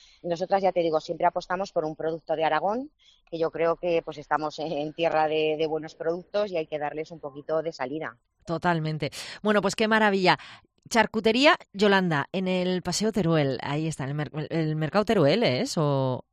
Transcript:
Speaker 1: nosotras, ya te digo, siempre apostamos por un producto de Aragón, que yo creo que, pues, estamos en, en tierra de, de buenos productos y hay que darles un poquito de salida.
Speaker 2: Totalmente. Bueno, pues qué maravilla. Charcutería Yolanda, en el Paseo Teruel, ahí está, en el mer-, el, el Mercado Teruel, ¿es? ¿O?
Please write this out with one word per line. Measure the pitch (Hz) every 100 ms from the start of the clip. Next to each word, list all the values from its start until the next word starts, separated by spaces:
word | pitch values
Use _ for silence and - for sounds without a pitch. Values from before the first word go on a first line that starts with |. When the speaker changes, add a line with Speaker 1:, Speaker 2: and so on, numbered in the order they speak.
| - _
Speaker 1:
nosotras, | 170 165 180 196
ya | 185
te | 180
digo, | 165 156
siempre | - 160 175
apostamos | 180 - 180 196
por | 175 156
un | 160
producto | 160 160 - 156
de |
Aragón, | 156 156 180 240 294 _ _ _ _
que | 165
yo | 160
creo | 156 165 165
que, | 175 165
pues, | 160 151
estamos | 143 147 151 -
en, | 156
en | 147 156
tierra | 151 165 156 156
de, | 156 156 151
de | 160
buenos | 156 160
productos | - 165 175 175 202 208
y | 175
hay | 156
que | 151
darles | 147 147 160
un | 165
poquito | 147 143 147 160
de | 160
salida. | - 127 156 139 120 _ _ -
Speaker 2:
Totalmente. | 165 175 165 156 156 147 - - -
Bueno, | 214 208
pues | 190 -
qué | 220
maravilla. | 220 214 196 180 151 - - _ _ -
Charcutería | 233 214 220 220 226 294 359 -
Yolanda, | 196 208 196 185 147 139
en | 190 185
el | 185 180 185
Paseo | 180 170 214
Teruel, | 208 165 160 139 131
ahí | - 147 160
está, | -
en | 135
el | 147
mer-, | 147 151
el, | 147
el | 165 156 156
Mercado | 156 202
Teruel, | 208 214 143 196
¿es? | 208 127 262 -
¿O? | 147 139 131 123 -